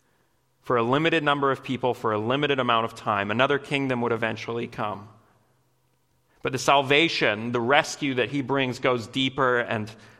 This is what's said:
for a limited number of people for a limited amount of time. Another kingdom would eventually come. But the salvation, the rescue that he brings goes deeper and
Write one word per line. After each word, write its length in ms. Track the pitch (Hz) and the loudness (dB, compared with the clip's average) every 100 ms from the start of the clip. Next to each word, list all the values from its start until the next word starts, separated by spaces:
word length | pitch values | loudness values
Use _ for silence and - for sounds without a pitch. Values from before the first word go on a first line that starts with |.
| _ _ _ _ _ _ | _ _ _ _ _ _
for 160 | - 123 | -2 0
a 60 | |
limited 400 | 117 139 165 165 | 2 2 2 2
number 260 | 147 143 139 | 0 0 0
of 140 | 127 | -2
people 280 | - 123 127 | -4 -4 -2
for 200 | 117 113 | -2 -2
a 60 | 107 | -2
limited 420 | 110 139 147 139 | 0 0 0 0
amount 240 | 123 117 | 2 2
of 100 | 113 | 0
time. 380 | - 120 101 101 | -4 -2 -2 0
Another 260 | 110 135 143 | 2 2 2
kingdom 420 | - 139 135 123 | -2 -4 -2 -2
would 120 | 120 | 0
eventually 560 | 113 113 110 - 117 117 | 0 -2 -4 -8 -8 -8
come. 400 | - 107 101 104 - _ _ _ _ _ _ _ _ _ _ _ _ | -6 -8 -8 -14 -20 _ _ _ _ _ _ _ _ _ _ _ _
But 120 | 135 | -6
the 60 | 131 | -2
salvation, 920 | 156 143 131 143 165 - 131 107 120 | 4 4 6 4 4 2 0 0 -2
the 100 | 123 | -2
rescue 540 | 117 147 160 - 143 | 4 4 2 -4 -2
that 160 | 123 110 | 0 -2
he 120 | 143 | -2
brings 360 | 123 139 127 120 | -2 0 -2 0
goes 300 | 135 123 107 | 0 0 -2
deeper 500 | 135 131 135 131 120 | -2 -2 0 2 2
and 320 | 104 110 107 - - | 0 -2 -4 -12 -20